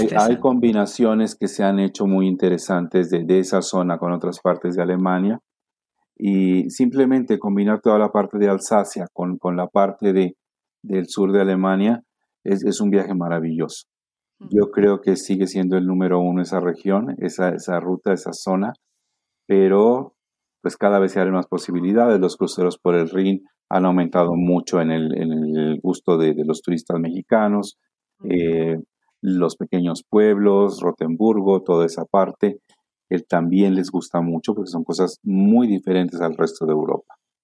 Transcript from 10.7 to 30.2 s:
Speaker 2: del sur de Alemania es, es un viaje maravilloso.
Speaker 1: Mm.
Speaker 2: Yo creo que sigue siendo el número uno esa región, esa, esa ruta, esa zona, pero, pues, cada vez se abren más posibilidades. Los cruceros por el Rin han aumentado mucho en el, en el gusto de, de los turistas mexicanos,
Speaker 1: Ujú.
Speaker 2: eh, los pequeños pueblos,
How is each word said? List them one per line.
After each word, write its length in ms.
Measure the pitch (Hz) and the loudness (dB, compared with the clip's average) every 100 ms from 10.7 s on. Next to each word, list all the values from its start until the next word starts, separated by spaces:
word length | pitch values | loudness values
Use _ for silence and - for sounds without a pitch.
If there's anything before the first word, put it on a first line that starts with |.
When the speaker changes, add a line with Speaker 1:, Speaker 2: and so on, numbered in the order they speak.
| _ | _
Speaker 2:
del 240 | 107 95 87 | -6 -4 -4
sur 240 | - 98 | -2 2
de 80 | 98 | 2
Alemania 600 | 98 95 95 95 107 117 _ _ _ _ | 2 2 0 2 2 0 _ _ _ _
es, 200 | 98 98 | -4 -2
es 180 | 104 95 | -2 0
un 80 | 104 | 2
viaje 240 | 98 92 | 0 0
maravilloso. 720 | 92 85 85 82 80 78 - - _ _ _ _ _ | -4 -2 -4 -4 -4 -6 -8 -20 _ _ _ _ _
Speaker 1:
Mm. 80 | - | -2
Speaker 2:
Yo 200 | 104 101 | 0 2
creo 280 | 104 101 98 | 2 2 2
que 160 | 98 92 | -2 -4
sigue 300 | - 95 92 | -2 -2 -2
siendo 320 | 95 90 92 | -2 0 0
el 80 | 92 | 0
número 340 | 92 92 90 | 0 2 2
uno 220 | 90 90 | 0 -2
esa 180 | 85 92 | -2 -2
región, 540 | 87 82 98 98 131 - | -2 -4 0 0 -2 -6
esa, 320 | 90 - 90 | -6 -2 -2
esa 300 | 85 - 87 | -2 -4 -4
ruta, 320 | 87 90 104 | -4 -4 -2
esa 220 | 92 87 | -4 -4
zona, 400 | 82 98 95 107 - _ _ _ _ _ _ - | -10 -4 -2 -4 -8 _ _ _ _ _ _ 0
pero, 680 | 98 95 98 110 127 139 _ _ _ _ _ | 4 4 4 4 2 -4 _ _ _ _ _
pues, 160 | 87 - | -8 -2
cada 220 | 101 101 | 2 2
vez 140 | 95 | 2
se 80 | 98 | 0
abren 140 | 92 | 0
más 120 | 92 - | 0 -2
posibilidades. 720 | 90 - 87 90 110 120 101 | -6 -4 -4 0 2 4 4
Los 160 | 90 - | 2 -2
cruceros 400 | 92 - 90 - | -4 0 -2 0
por 180 | 90 87 | 0 0
el 120 | 82 | 0
Rin 360 | 92 98 95 - _ - | 0 0 -2 -6 _ -4
han 160 | 95 92 | 0 2
aumentado 480 | 90 85 90 87 | 2 0 0 0
mucho 460 | 87 87 87 - 87 | 2 2 0 0 -2
en 100 | 80 | 0
el, 260 | 80 80 - | -2 -2 -4
en 160 | 82 | -4
el 480 | 78 78 78 78 73 | -2 -2 -2 -2 -2
gusto 380 | 90 - - 82 | -4 -4 0 2
de, 160 | 78 | 2
de 100 | 76 | 0
los 160 | 76 78 | -2 -4
turistas 360 | - 85 - 85 | -4 -4 -4 -4
mexicanos, 800 | 82 92 - 113 104 104 101 - _ _ _ _ | -4 -6 -2 0 0 -2 -6 -12 _ _ _ _
Speaker 1:
Ujú. 80 | 196 | -4
Speaker 2:
eh, 500 | 90 82 82 82 80 - _ _ _ | -2 0 0 -2 -4 -8 _ _ _
los 340 | 95 92 82 - | -4 0 -2 -4
pequeños 480 | 80 92 87 82 - | -6 -2 -2 -4 0
pueblos, 720 | 107 | 2